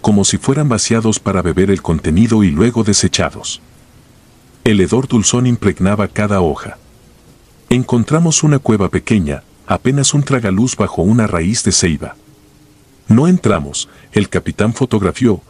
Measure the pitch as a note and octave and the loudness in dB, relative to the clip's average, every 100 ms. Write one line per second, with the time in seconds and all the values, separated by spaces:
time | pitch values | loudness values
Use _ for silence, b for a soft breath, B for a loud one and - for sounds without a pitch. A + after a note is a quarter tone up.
0 | - G#2 - G2 - C#3 D3 A2 - A2+ | 0 2 2 0 -2 0 0 0 0 0
1 | A2 G#2 - F#2+ F2 D#2 G2 G2 - D#2+ | 0 -2 -2 -2 0 0 0 0 -2 -2
2 | F#2 D#2+ A2+ A2 G2 D2 A#2 A#2+ G#2+ G2+ | 0 2 2 4 2 2 0 0 0 0
3 | F#2 - D#2+ C2 - - - - - - | 0 -2 -4 -6 -12 -14 -18 -20 -20 -20
4 | _ _ _ _ _ - A2+ G#2 F2 A#2+ | _ _ _ _ _ -4 0 2 2 0
5 | C3+ A#2+ G2 A#2+ B2+ A#2 G2+ F2 F#2 G#2 | 0 0 0 0 0 0 0 0 0 0
6 | G2 - G#2 G2 F2 C#2 - - - - | -2 -2 0 0 0 -2 -10 -18 -20 -20
7 | - _ - - _ _ - B2 A#2+ A#2+ | -20 _ -20 -20 _ _ -2 -2 0 0
8 | G#2+ D#3 E3+ D#3 D#3 C#3 - G#2+ F#2 F#2+ | 2 2 2 2 2 2 2 0 0 -2
9 | - A2 D2+ C#2 - _ - F#2+ B2 C#3 | 0 0 0 -6 -12 _ -6 -2 0 0
10 | C3+ D3 C#3 C3+ A2 F#2+ B2 - G2 - | 0 0 0 -2 0 0 0 -2 -4 -2
11 | F2 A#2 G#2 F2 E2+ A#2 - - - D#2+ | 0 2 2 0 -2 -2 -2 0 0 -2
12 | - - _ - _ _ _ _ _ _ | -6 -16 _ -20 _ _ _ _ _ _
13 | - A2 E3 F#3 - E2+ C#2+ - B B | 2 2 4 2 2 -2 -4 -10 B B
14 | B - G2 F2+ - - G#2+ A#2 C3 G#2+ | B -4 -2 -2 -4 -2 -2 -2 -2 0
15 | F#2+ - B2 F#2 | -2 0 0 0